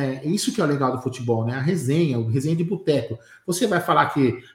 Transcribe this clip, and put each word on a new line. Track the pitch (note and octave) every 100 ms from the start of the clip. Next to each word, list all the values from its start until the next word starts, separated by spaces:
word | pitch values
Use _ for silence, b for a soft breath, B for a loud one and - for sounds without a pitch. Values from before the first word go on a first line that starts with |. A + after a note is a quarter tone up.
é, | C#3 C3 D3
isso | G#3 -
que | -
é |
o | D3+
legal | C#3+ C3 B2
do |
futebol, | C3+ B2+ A#2+ A2+
né? | A2+
A | C3
resenha, | C#3 F#3 B2+ D#3 D#3+ A#2
o | A2+
resenha | C3 D3+
de | E3
boteco. | F3 G3+ - C#3+ - A#2 B B
Você | - E3+ A3
vai | F3+
falar | F3+ D#3 C#3+
que, | D3 B2+ - B